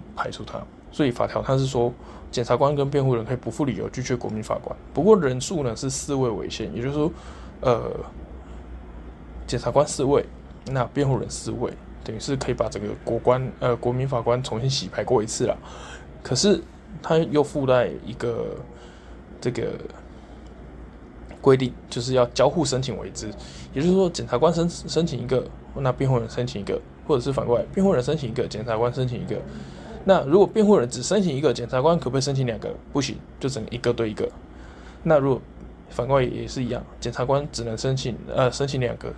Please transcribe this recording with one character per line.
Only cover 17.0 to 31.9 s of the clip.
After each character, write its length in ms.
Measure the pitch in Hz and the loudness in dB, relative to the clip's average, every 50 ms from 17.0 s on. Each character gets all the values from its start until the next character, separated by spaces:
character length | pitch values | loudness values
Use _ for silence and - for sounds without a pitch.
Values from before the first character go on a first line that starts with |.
他 160 | - - 165 160 | -2 2 2 4
又 240 | 165 117 143 147 | 4 4 4 4
附 240 | 143 139 - 151 135 | 2 4 2 0 2
带 220 | 131 127 123 113 87 71 - - | 4 4 4 4 2 -2 -6 -8
一 60 | 90 120 | -10 -8
个 340 | - - 120 117 113 113 104 - - - - - - - - - - - - - - - - - - | -4 -4 -4 -2 -2 -4 -4 -6 -8 -12 -14 -16 -18 -20 -20 -20 -20 -20 -20 -18 -18 -18 -18 -18 -6
这 100 | - 127 | -6 -4
个 200 | - 117 113 107 - - - - - - - - - - - - - - - - - - - - - - - - - - - - - - - - - - | -2 -2 -4 -4 -6 -8 -10 -12 -14 -16 -18 -18 -20 -20 -20 -18 -20 -18 -18 -18 -18 -18 -18 -18 -16 -16 -18 -18 -18 -20 -20 -20 -18 -18 -16 -16 -16 2
规 160 | - 139 135 | 6 6 6
定， 160 | 131 131 123 - - - - | 6 4 0 -4 -6 -12 -8
就 120 | - 131 | -6 -6
是 140 | 120 127 131 | -4 0 2
要 100 | 127 120 120 | 4 4 4
交 220 | - - 120 147 | 4 4 4 4
互 160 | 139 180 147 | 4 2 0
申 160 | 135 127 127 | 0 0 -2
请 160 | 131 127 107 92 | -2 -2 -4 -6
为 120 | 98 95 | -8 -10
之， 160 | - - 110 107 104 - - - - - - - - | -10 -10 -10 -10 -10 -12 -14 -16 -16 -16 -16 -8 -4
也 80 | 131 | 0
就 60 | 151 180 | 2 4
是 60 | 185 | 6
说 160 | 190 190 175 | 6 4 2
检 180 | - - 117 117 | 0 -2 -4 -2
察 100 | 123 120 | 2 4
官 160 | 143 170 165 | 4 4 4
申-， 140 | 170 170 175 | 4 2 0
申 380 | 170 - - - - 156 170 165 | -2 -4 -8 -2 0 0 0 0
请 140 | 139 117 | 0 -4
一 40 | 117 | -2
个， 220 | 123 131 123 - - - - - - - | 0 0 0 0 -2 -8 -14 -16 -12 -8
那 140 | 135 135 127 | -2 0 0
辩 200 | 123 - 135 131 | 2 2 2 2
护 100 | 131 120 | 4 2
人 100 | 113 110 | 2 0
申 160 | - - 123 | -2 -4 -4
请 160 | 123 - 104 | -2 -4 -6
一 40 | 98 | -4
个， 160 | 95 95 - - - - - - - | -2 -4 -4 -4 -8 -16 -12 0 2
或 80 | 156 | 2
者 60 | 123 | 2
是 100 | 120 139 | 2 2
反 140 | 131 120 113 | 0 0 2
过 120 | 113 120 113 | 2 2 2
来， 60 | 110 - - | 2 0 0
辩 120 | 196 190 | 2 4
护 80 | 196 175 | 4 4
人 100 | 127 123 | 4 2
申 140 | 139 151 156 | 2 0 -2
请 120 | 139 113 | -2 -4
一 40 | 113 | -2
个， 120 | 123 - | -2 -2
检 200 | 90 - 107 110 | -2 -4 -6 -4
察 100 | 117 110 | -2 0
官 180 | 110 120 120 120 | 2 2 2 2
申 140 | 135 127 123 | 0 -2 -2
请 140 | 123 101 | -2 -4
一 40 | 90 | -4
个。 140 | - 107 98 - - - - - - - - - - - - - | -4 -4 -6 -6 -8 -12 -12 -14 -14 -14 -16 -14 -14 -14 -4 4
那 180 | 190 190 160 135 | 6 6 6 6
如 120 | 135 151 208 | 6 8 8
果 80 | 190 | 8
辩 200 | - - 220 208 | 8 6 4 6
护 120 | 202 208 165 | 8 8 6
人 120 | 120 127 | 6 2
只 120 | - 123 | -2 -4
申 200 | 123 - 180 220 | -2 2 2 4
请 120 | 190 175 135 | 4 2 2
一 60 | 131 | 4
个， 140 | 151 139 117 | 4 4 2
检 140 | 120 120 113 | 2 -2 -2
察 120 | - 127 | 0 2
官 160 | 131 160 | 4 4